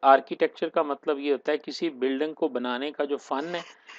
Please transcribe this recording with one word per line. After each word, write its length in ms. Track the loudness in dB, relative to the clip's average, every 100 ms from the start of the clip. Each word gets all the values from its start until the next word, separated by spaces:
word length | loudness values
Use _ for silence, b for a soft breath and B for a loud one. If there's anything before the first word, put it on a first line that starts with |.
architecture 640 | 6 6 6 -2 -2 -2 -4
का 140 | -2
मतलब 360 | -2 -4 -2 -2
ये 140 | 0
होता 200 | 0 0
है 60 | -4
किसी 320 | -4 -6 -6
building 440 | -2 -2 -2 -4
को 140 | -2 -4
बनाने 420 | -2 -4 -4 -6
का 140 | -4
जो 120 | -4 -4
fun 280 | -4 -4
है 180 | -4 -8 -10 -20 B